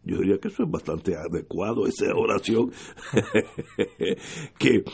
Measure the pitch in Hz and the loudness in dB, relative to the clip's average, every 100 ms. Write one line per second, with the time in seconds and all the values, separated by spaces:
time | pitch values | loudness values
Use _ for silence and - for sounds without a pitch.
0 | 87 92 92 - 214 - 175 80 - 80 | -4 0 2 2 0 -2 -2 -2 -4 -4
1 | 95 80 80 82 - 82 101 117 101 - | -2 -4 -4 -6 -4 -4 -2 0 0 0
2 | - 92 110 104 - 113 123 - - - | 0 2 2 0 2 2 2 -4 -18 -16
3 | - 110 101 107 - - - - 101 - | -2 0 2 0 0 -10 -10 -2 -4 0
4 | 95 - - - 151 - - - - | -2 -2 -6 -12 -12 2 6 6 2